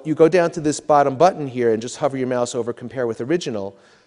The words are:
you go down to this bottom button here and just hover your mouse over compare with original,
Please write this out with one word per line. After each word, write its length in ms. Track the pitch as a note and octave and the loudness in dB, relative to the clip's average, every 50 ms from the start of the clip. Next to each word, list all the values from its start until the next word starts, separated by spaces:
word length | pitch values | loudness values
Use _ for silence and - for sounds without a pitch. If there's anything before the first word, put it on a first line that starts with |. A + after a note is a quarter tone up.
| - | -4
you 100 | D#3 D3+ | -4 2
go 140 | - D#3+ D#3+ | 4 4 6
down 220 | E3+ F3+ E3+ E3 | 6 4 2 2
to 100 | - F3 | -2 -2
this 180 | D3 D3+ C#3 - | -2 -2 -2 -2
bottom 380 | - - D3+ C#3+ C#3 C#3 C3+ | 0 2 4 4 4 2 2
button 300 | B2 D#3+ F#3 - D#3 D3 | 4 4 4 2 0 -6
here 260 | C3 A#2+ B2+ A#2+ A#2 A2 | -6 -2 0 2 2 2
and 80 | A2 | 0
just 160 | A#2 B2 - | -2 -6 -6
hover 200 | - D3 C#3 C3+ | -4 -4 -2 -2
your 100 | C3 B2+ | -2 -2
mouse 280 | B2 B2+ B2 A#2+ A#2+ - | -2 -2 -2 -2 -2 -4
over 160 | B2 A2 A#2+ | -4 -6 -6
compare 340 | A#2 - B2+ A#2 A#2 C3+ B2 | -8 -8 -12 -10 -6 -4 -4
with 140 | A#2 A2 - | -4 -4 -4
original, 560 | A#2 C3 E3+ F3+ - D3 A2+ G2+ G2 G2 - _ _ _ _ _ _ | -4 -2 -2 -2 -2 -6 -6 -6 -8 -10 -12 _ _ _ _ _ _